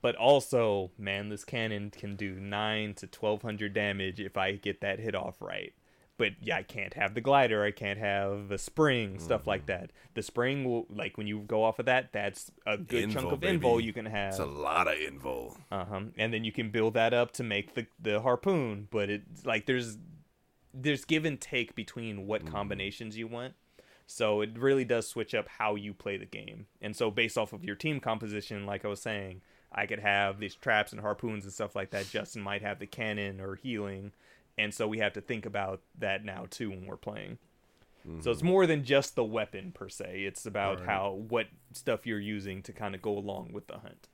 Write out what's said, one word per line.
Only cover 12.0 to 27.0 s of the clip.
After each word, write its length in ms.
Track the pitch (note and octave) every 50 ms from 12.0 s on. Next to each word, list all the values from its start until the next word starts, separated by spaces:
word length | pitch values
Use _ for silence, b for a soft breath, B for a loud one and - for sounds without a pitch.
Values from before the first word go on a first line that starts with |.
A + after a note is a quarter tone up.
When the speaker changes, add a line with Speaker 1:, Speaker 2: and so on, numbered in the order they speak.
| C3 - -
Speaker 1:
that's 380 | G#2 G2+ G2+ G2 - - - - - _
a 120 | G#2 G#2+ G#2
good 320 | F#2+ - B2 A#2+ A2 G#2
chunk 160 | G#2+ - C3
Speaker 2:
Invul, 40 | F2 -
Speaker 1:
of 60 | -
Speaker 2:
baby. 180 | E3 F#3 F#3 E3
Speaker 1:
invul 240 | - B2+ A#2 A#2 A#2
you 100 | A2+ G#2
can 120 | A#2+ A2
have. 220 | G#2+ G#2+ G#2 G2+ G2
Speaker 2:
It's 100 | F#2+ F#2+
a 60 | F2+
lot 420 | C#2 C#2+ D2 D2 C#2 D#2 E2+ F2
of 80 | D#2 D#2
invul. 600 | D#2 D#2 D2 C2+ C2+ C2 C2+ B1+ A#1+ A#1+ A#1 A#1 - - -
Speaker 1:
Uh-huh. 300 | G#2+ G2 F2+ G2 G#2 F#2+ G2+ A2 -
And 160 | - G#2+ A2+ A2+
then 100 | A2 A2+
you 80 | A2
can 200 | G#2 - A#2 G#2+
build 240 | G2+ A#2 A2 A2+ G#2+
that 180 | A#2+ A2+ A#2 A#2+
up 180 | A#2+ A#2+ A#2 -
to 100 | - B2+
make 320 | A2+ G#2 G2+ G2+ - -
the, 100 | B2+ A#2 - _ -
the 200 | - A2 G#2 G#2
harpoon. 680 | A2+ C3 B2 A#2+ - G3+ F#3+ E3 C3+ A#2 G#2 G2+ G#2 G2+
But 200 | - A2 G2+ G2+
it's 340 | G#2 G#2 - - - - -
like, 220 | C3 A2+ A2 G#2
there's, 320 | - C3 B2+ A#2+ A2+ G#2+ A2 - - - - - _ _ _ _ _ _ _ _ _ -
there's 320 | C3+ B2+ D3+ D3 C3 -
give 200 | - D#3+ D#3 D#3
and 140 | D#3+ C#3+ -
take 360 | - - - B2+ A#2 - -
between 500 | - G#2+ - - B2+ A#2 A2+ G#2 G2 F#2+
what 160 | G2 G#2+ G#2 E2+
Speaker 2:
Mm-hmm. 100 | D#2 -
Speaker 1:
combinations 640 | G#2 G#2 G2+ G2+ G2 G2 G2+ G2+ - A#2 A2 G#2+
you 100 | A2 A2+
want. 260 | A2 A#2 A#2 B2 C3 - _ _ b b b b b b b b b -
So 280 | - A#2 G#2+ G#2 G#2
it 160 | G#2+ G#2+ A2+
really 260 | A#2 B2 C3+ C#3 C3+ B2+
does 220 | A2+ A#2+ A#2 G#2+
switch 260 | - - A#2+ A2 - -
up 140 | A2+ G#2
how 280 | - - - A2 G#2+ G#2+
you 180 | G#2 G2+ G#2 G2
play 240 | _ - G#2 G2
the 80 | G2 G#2
game. 400 | G2+ - G#2+ G#2 G#2+ G#2+ G#2+ G#2 _ _ _
And 140 | - G#2+ G#2+
so 140 | -